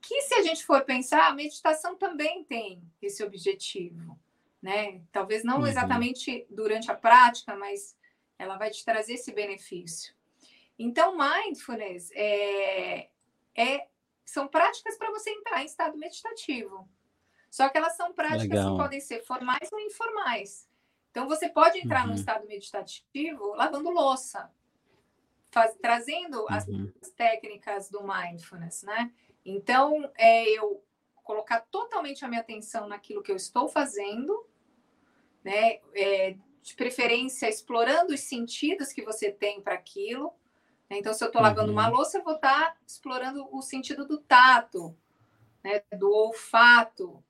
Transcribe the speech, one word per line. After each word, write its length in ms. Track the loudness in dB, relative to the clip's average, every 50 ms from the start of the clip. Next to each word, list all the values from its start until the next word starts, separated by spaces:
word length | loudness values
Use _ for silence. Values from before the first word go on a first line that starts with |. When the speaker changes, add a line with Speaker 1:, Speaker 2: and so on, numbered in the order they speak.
Speaker 1:
Que 200 | -10 -4 -4 -4 -2
se 120 | 2 2
a 80 | 2 2
gente 220 | 2 0 -4 0
for 180 | 4 4 4 4
pensar, 440 | 2 -2 -4 -2 2 4 6 6 4
a 60 | 4
meditação 600 | 0 -6 -10 -10 -2 0 0 0 0 -2 -8 -6
também 480 | -4 -4 -4 -2 -2 -2 -2 -2 -4 -10
tem 380 | _ -8 -8 -8 -10 -14 -18 -20 -20 _ _
esse 220 | -10 -10 -6 -6 -8
objetivo, 920 | -8 -8 -4 -2 -2 -2 -2 -6 -10 -8 -8 -10 -10 -12 -16 -18 -18 -18 -20 _ _ _ _ _ _ _ _
né? 400 | -8 -4 -4 -4 -4 -4 -10 -16 -20 _
Talvez 320 | _ -6 -4 -2 -2 -2 0
não 180 | 0 0 2
Speaker 2:
Uhum. 60 | 0
Speaker 1:
exatamente 800 | 0 0 0 0 0 0 0 0 -2 -4 -6 -8 -8 -8 -8 -10 _
durante 400 | -10 -6 -2 -2 -2 -2 -2 -4
a 40 | -6
prática, 600 | 2 _ 10 10 12 10 10 6 2 -8 -10 -10
mas 400 | -8 -8 -8 -10 -10 -12 -16 _ _ _ _ _ _ _ _ _ _
ela 200 | -10 -10 -8 -6
vai 120 | -6 -6
te 140 | -6 -6 -4
trazer 300 | -2 -2 -2 -2 -4 -8
esse 180 | -10 -10 -8 -6
benefício. 840 | -6 -6 -6 -8 -12 -14 -14 -14 -14 -12 -12 -12 -12 -14 -16 _ _ _ _ _ _ _ -20 _ _ _ _ _ _
Então, 380 | -8 -4 2 4 4 4 4
mindfulness 960 | 2 0 2 2 0 -2 -4 -8 -10 -10 -10 -10 -8 -8 -10 -10 -12 -16 -16 -6
é, 920 | -4 0 0 0 0 0 -2 -2 -2 -2 -2 -2 -4 -4 -6 -8 -10 -10 _ _ _ _ _ _ _ _ _ _
é, 300 | -2 0 0 0 -4 -6 _ _ _ _ _ _ _ _
são 240 | -10 -6 -6 -6 0
práticas 480 | 2 4 4 4 2 -2 -10 -10 -10 -8
pra 120 | -8 -8
você 200 | -8 -6 -8 -8
entrar 320 | -8 -8 -6 -4 -4 -4 -4
em 40 |
estado 300 | -6 -6 _ -4 -4 -4
meditativo. 920 | -8 -12 -14 -14 -12 -12 -12 -12 -12 -8 -8 -8 -8 -8 -12 -14 -18 -20 _ _ _ _ _ _ _ _ _ _ _ _ _
Só 200 | -2 0 0 2
que 100 | 2 0
elas 160 | 0 0 -2
são 160 | -4 -8 -8 -4
práticas 360 | -4 -2 -2 0 -2 -2 0 2 2
Speaker 2:
Legal. 140 | 2 2 0
Speaker 1:
que 60 | 0 -2
podem 180 | -2 -4 -8
ser 220 | -10 -10 -12 -12 -8
formais 480 | -8 -10 -8 -2 -2 -2 -2 -2 -8 -10
ou 60 | -8
informais. 880 | -8 -10 -8 -8 -8 -6 -4 -4 -2 -2 -4 -4 -6 -10 -18 -20 -20 _ _ _ _ _ _ _ _ _ _
Então, 160 | -8 -4 -4
você 200 | -2 -2 -2 -2
pode 300 | 6 6 6 6 6 4
entrar 240 | -2 0 0 2 2
num 100 | 0 -2
Speaker 2:
Uhum. 40 | -4
Speaker 1:
estado 260 | -4 -4 -4 -4 -4 -10
meditativo 1040 | -14 -14 -14 -10 -10 -10 -10 -10 -14 -20 _ _ _ -8 -8 -6 -8 -8 -8 -8 -2
lavando 360 | -2 -2 -2 -2 -4 -6 -2
louça, 600 | 0 2 2 2 2 0 -4 -12 -12 -14 -14 -14 _ _ _ _ _ _ _ _ _ _ _ _ _ _ _ _ _ _ _ _ 4
faz-, 240 | 4 4 4 4 _
trazendo 640 | 0 0 0 0 0 -4 -6 -8 -8 -8 -8 -8 -6 -4
as, 180 | -4 -4 -4
Speaker 2:
Uhum. 260 | -4 -8 -8 -8 -8 -10 _
Speaker 1:
as 100 | -20 -20
técnicas 800 | _ _ 0 2 2 0 -6 -14 -16 -14 _ -8 -8 -8 -8 -10
do 140 | -12 -12 -8
mindfulness, 800 | -6 -6 -6 -6 -8 -12 -14 -18 -18 -16 -14 -14 -12 -12 -14 -10
né? 300 | -6 -4 -4 -4 -4 _ _ _ _ _ _ _
Então, 640 | -10 -10 -8 -2 2 4 4 4 4 2 -2 -2 -8 -2 6
é 300 | 8 8 8 8 6 4
eu 320 | 2 2 0 -4 -4 -6 _ _ _ _ _ _ _ _ _
colocar 380 | -8 -6 -6 -2 -2 -2 -2 -2 _
totalmente 540 | -6 -6 -6 -4 -6 -6 -6 -6 -10 -10 -10
a 40 | -6
minha 120 | -6 -6
atenção 480 | -6 -8 -12 -16 -16 -10 -10 -8 -8 -8
naquilo 340 | -12 -14 _ -10 -10 -10 -4
que 80 | -4
eu 60 | -6
estou 320 | -6 -6 -4 _ 0 0 0
fazendo, 760 | 0 0 -2 -2 -4 -8 -8 -6 -6 -6 -4 -4 -4 -4 -6 _ _ _ _ _ _ _ _ _ _ _ _ _ _ _ _ _ _ _ _
né? 340 | -4 0 2 2 2 2 0 _ _ -4
É, 420 | -2 0 2 2 2 0 0 -2 -8 _ _ _ _ _
de 120 | -20 -8
preferência, 760 | -6 -6 -4 -2 -2 0 0 0 0 -2 -6 -8 -4 -4 -4
explorando 680 | -4 -4 -8 _ 0 0 2 4 4 2 2 2 0
os 60 | -4
sentidos 720 | -6 -8 -8 -8 -8 -8 -6 -4 -2 -2 -2 -2 -6 -10 -10
que 100 | -12 -8
você 280 | -8 -6 -4 -4 -4
tem 300 | -4 -2 -4 -4 -4 -4
pra 140 | -6 -8 -8
aquilo, 580 | -8 _ -14 -10 -10 -8 -8 -6 -8 -8 -10 -10 _ _ _ _ _ _ _ _ _ _ _
né? 80 | -10 -6
Então, 140 | -4 -4 -4
se 80 | -4 -4
eu 60 | -2
tô 100 | 2 6
lavando 300 | 6 6 6 4 0 0
uma 180 | 2 2 2 2
Speaker 2:
Uhum. 80 | 2
Speaker 1:
louça, 220 | 2 0 0 -2 -6
eu 60 | -4
vou 120 | -4 -6 0
tá 360 | 2 2 4 4 2 0 -2 _ _
explorando 600 | _ -20 -16 _ -8 -8 -6 -6 -6 -8 -10 -12 -10 -10
o 80 | -10 -10
sentido 440 | -8 -8 -8 -8 -8 -8 -10 -6
do 120 | -6 -6 -8
tato, 800 | _ _ 10 12 12 12 10 8 4 0 _ -12 -10 -10 -14 _ _ _ _ _ _ _ _ _ _ _ _ _ _
né? 200 | -4 -4 -4 -4 _ -8
Do 140 | 0 2 4
olfato. 1120 | 4 4 4 2 0 -8 -12 2 6 8 10 10 10 10 8 4 _ -12 -12 -12 -12 -18 _ _